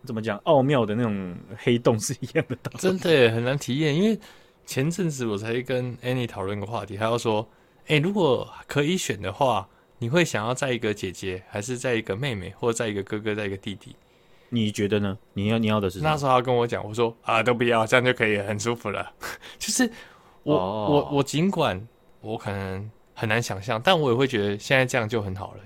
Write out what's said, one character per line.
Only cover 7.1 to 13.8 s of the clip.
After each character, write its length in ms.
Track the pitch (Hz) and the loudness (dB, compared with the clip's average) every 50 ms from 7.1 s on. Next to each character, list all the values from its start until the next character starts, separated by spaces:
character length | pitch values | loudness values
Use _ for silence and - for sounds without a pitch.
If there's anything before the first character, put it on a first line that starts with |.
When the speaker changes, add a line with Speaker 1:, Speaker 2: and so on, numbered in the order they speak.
| 117 | 0
Speaker 2:
说 300 | 120 117 117 107 104 113 - _ _ _ _ _ _ _ | 0 0 0 0 0 -2 -6 _ _ _ _ _ _ _
，“哎， 100 | - 151 | 2 2
如 160 | 151 147 190 202 | 2 2 2 2
果 340 | 214 170 143 120 104 104 - - - - | 2 4 4 4 2 0 -8 -14 -20 -14
可 160 | - - 143 147 | -4 -2 0 2
以 120 | 151 185 | 2 0
选 240 | 185 - - - 101 | 0 -2 -4 -4 -4
的 140 | 98 95 95 | -6 -8 -2
话， 340 | - 143 127 113 98 95 _ _ _ _ _ _ | 0 2 2 2 0 -2 _ _ _ _ _ _
你 100 | - 120 | -8 -6
会 160 | 117 139 175 170 | 0 2 2 2
想 220 | - - 107 104 | 2 0 -4 -2
要 80 | 117 127 | -2 -2
再 180 | - 147 135 | -2 -2 -2
一 60 | 123 | -2
个 160 | 110 113 107 104 | -2 0 -2 -2
姐 180 | - - 95 | -2 -6 -8
姐， 300 | 85 - - 95 92 92 - - | -8 -6 -6 -6 -6 -8 -10 -8
还 100 | - 104 | -8 -8
是 160 | 104 120 127 | -6 -6 -6
再 200 | 120 - 131 120 | -4 -2 0 0
一 80 | 113 110 | 0 -2
个 120 | - 98 | -4 -6
妹 200 | 107 139 143 117 | -4 -4 -6 -6
妹， 180 | 98 90 85 - - | -6 -8 -10 -10 -2
或 80 | - | -2
者 60 | 120 113 | -2 0
再 140 | - 120 | 0 -2
一 60 | 110 104 | -2 -2
个 80 | 98 | -4
哥 180 | 98 - 110 107 | -4 -4 -6 -4
哥， 140 | 107 110 104 | -2 -2 -2
再 140 | 104 104 | -2 -2
一 20 | 98 | -4
个 80 | 98 | -6
弟 160 | 95 - 107 95 | -6 -8 -10 -10
弟？” 220 | - | -10